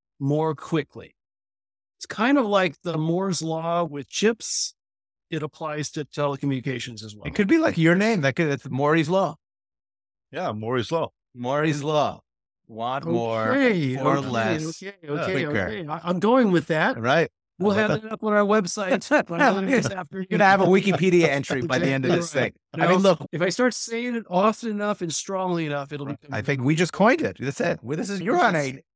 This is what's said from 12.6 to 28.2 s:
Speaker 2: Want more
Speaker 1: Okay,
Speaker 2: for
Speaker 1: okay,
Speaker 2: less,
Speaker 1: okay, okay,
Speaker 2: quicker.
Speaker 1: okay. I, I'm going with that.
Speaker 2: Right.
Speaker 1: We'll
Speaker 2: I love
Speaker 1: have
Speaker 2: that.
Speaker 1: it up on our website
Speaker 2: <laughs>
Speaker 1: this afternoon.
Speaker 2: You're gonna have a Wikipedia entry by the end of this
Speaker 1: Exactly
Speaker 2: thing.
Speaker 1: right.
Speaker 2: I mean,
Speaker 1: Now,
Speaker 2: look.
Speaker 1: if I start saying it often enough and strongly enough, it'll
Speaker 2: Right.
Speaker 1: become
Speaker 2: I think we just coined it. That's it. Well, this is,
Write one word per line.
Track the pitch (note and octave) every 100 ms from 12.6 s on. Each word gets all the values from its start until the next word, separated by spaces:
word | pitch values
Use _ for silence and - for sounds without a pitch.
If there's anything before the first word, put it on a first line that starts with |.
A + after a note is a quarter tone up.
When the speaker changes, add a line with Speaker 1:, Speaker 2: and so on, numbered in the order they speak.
| _
Speaker 2:
Want | A2 A#2 C3+ D#3+
more | A#2 A#2 A2+ A2
Speaker 1:
Okay, | C4+ B3+ F#3 C#3 C3
Speaker 2:
for | C3+ C#3
Speaker 1:
okay, | C3+
Speaker 2:
less, | A#2+ A2 A2+ D#3 E3
Speaker 1:
okay, | F#3+ G3 D#3+
okay, | D3 D3+
Speaker 2:
quicker. | C3+ D3+ A#2+ F2+
Speaker 1:
okay. | G#2+ D3+
I, | D#3+
I'm | E3+ F#3
going | G3+ C4 A3
with | E3+ D3
that. | D#3 F#3+ F3
Speaker 2:
Right. | A#2 D#3 D#3+ _ _ -
Speaker 1:
We'll | G3
Speaker 2:
I | G3+
love | G#3+
Speaker 1:
have | A3
Speaker 2:
that. | A3
Speaker 1:
it |
up | A3
on | G#3+
our | G#3
website | G3+ G#3+ F3 - F#3
Speaker 2:
<laughs> | A3+ -
Speaker 1:
this | C#4+ - E3+ C#4 F#3+ G3 B3+ -
afternoon. | F#3+ F3+ F#3+ F#3
Speaker 2:
You're | F3
gonna | G3
have | G3
a | F3+
Wikipedia | G3 G3 E3+ F#3 F3 D#3+
entry | C#3 - C3
by | D3 B2+
the | C3+
end | C3+
of | C3
this | F3 E3+
Speaker 1:
Exactly | C3+ A2+
Speaker 2:
thing. | - _ -
Speaker 1:
right. | E3+
Speaker 2:
I |
mean, | F#3
Speaker 1:
Now, | G3
Speaker 2:
look. | E3 C3
Speaker 1:
if | D#3+
I | F3+
start | E3+ B3
saying | - - A#3 B3 A#3
it | -
often | F3 G#3 G#3 A#3
enough | G#3 G#3 G3+
and | F3
strongly | - - F#3+ F#3 E3+ D#3
enough, | C#3+ C#3
it'll | D3 C#3
Speaker 2:
Right. | C#3+
Speaker 1:
become | C#3+
Speaker 2:
I | A2+
think | G#2 C#3
we | B2+
just | D#3+ F3
coined | - G#3+ D#4+
it. | B3 F2
That's | B2 -
it. | E3+ E3
Well, | A2+ D3+
this | G3
is, | G3